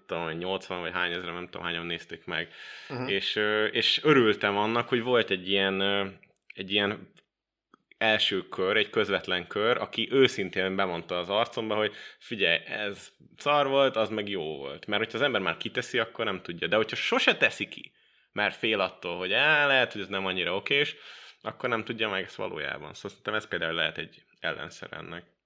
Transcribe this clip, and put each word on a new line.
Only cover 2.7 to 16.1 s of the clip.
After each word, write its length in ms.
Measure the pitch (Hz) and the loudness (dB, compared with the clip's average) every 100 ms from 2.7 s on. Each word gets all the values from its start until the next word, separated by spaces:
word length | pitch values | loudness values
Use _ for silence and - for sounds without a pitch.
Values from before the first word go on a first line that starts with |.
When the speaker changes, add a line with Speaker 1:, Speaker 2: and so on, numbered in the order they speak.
| - - | -16 -10
Speaker 2:
Mhm. 180 | 127 127 | -6 -2
Speaker 1:
És, 280 | 98 - - | 0 0 0
ö, 300 | 107 107 107 | 2 2 2
és 340 | 120 - - | 2 2 2
örültem 540 | 151 143 113 104 104 101 | 6 8 6 6 4 4
annak, 300 | 107 117 117 | 2 2 2
hogy 140 | 127 | 0
volt 280 | 117 123 110 | 4 4 4
egy 200 | 95 90 | 0 0
ilyen, 300 | 98 98 98 | 2 2 2
ö, 260 | 98 101 98 95 _ _ - | 2 0 -2 -6 _ _ -18
egy 180 | - 95 | -12 -2
ilyen 380 | 101 101 107 - _ _ _ _ _ _ _ _ - | 0 0 -2 -10 _ _ _ _ _ _ _ _ -2
első 500 | 110 107 - 98 87 | 2 2 2 0 -4
kör, 280 | - 92 107 | -2 2 2
egy 120 | 104 | 2
közvetlen 580 | 113 98 95 90 90 87 | 0 2 0 0 -4 -2
kör, 300 | 104 110 123 | 0 2 0
aki 300 | 101 - 113 | -2 -4 2
őszintén 640 | 131 131 - 92 92 95 95 | 6 6 4 -4 -2 0 0
bemondta 440 | 95 85 - 87 | 0 -2 -4 -4
az 100 | 87 | 0
arcomba, 460 | 101 117 - 110 107 | 0 0 -2 -2 0
hogy 180 | 107 - - - | 0 -2 -18 -18
figyelj, 380 | - 110 92 82 - | -10 0 2 2 0
ez 420 | - 104 98 - _ - - | -6 -6 -8 -14 _ -20 -6
szar 300 | 143 147 139 | 2 4 4
volt, 280 | 139 135 110 | 4 4 2
az 140 | 107 | 0
meg 180 | 107 104 | -2 -4
jó 280 | 98 78 73 | -4 -4 -6
volt. 280 | 69 73 - | -8 -10 -2
Mert 160 | 104 | -2
hogyha 140 | 107 113 | 0 0
az 60 | |
ember 180 | 139 113 | 0 2
már 160 | 92 82 | 0 -2
kiteszi, 420 | 113 - 117 123 | -4 -6 -2 0
akkor 260 | 113 | -2